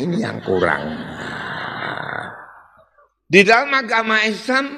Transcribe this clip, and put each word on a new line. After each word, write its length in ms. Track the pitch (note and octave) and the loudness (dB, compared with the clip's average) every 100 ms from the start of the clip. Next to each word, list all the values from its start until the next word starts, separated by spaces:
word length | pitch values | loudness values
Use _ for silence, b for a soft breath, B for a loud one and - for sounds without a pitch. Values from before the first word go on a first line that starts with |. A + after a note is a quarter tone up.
ini 160 | D#3 E3+ | -2 -2
yang 240 | - A2 | -4 -4
kurang. 400 | - F#2+ F2 D2+ D2+ - - - - - - - - - - - G1+ G1+ - - - - - _ _ _ _ _ - | -2 2 2 0 -2 -8 -10 -10 -10 -8 -8 -8 -8 -8 -8 -8 -8 -8 -8 -12 -18 -20 -20 _ _ _ _ _ 4
Di 160 | C#4+ G3+ | 6 8
dalam 240 | A#3 C#4+ C4+ | 6 4 0
agama 480 | A3+ A3+ A3 A3 A3 | 0 0 2 2 0
Islam, 400 | G#3 - C4 C#4 | -2 0 0 0